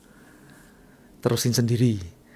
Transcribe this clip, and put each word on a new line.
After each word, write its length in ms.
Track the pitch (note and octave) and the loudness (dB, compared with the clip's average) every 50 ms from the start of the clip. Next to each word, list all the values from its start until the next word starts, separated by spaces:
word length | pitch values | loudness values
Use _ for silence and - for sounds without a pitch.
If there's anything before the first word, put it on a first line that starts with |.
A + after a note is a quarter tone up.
| - - - - - - - - - - - - - - - - - - - - - - - - | -20 -20 -20 -20 -20 -20 -20 -20 -20 -20 -20 -20 -20 -20 -20 -20 -20 -20 -20 -20 -20 -20 -12 -6
terusin 320 | - A#2+ A#2 - - B2 A2 | -2 -2 0 0 0 0 0
sendiri. 480 | B2+ A#2+ A2+ A#2+ A2 B2+ A#2+ A2 G2 F2+ E2+ - - - - - | 0 0 0 0 2 2 2 0 -2 -6 -12 -16 -20 -20 -20 -20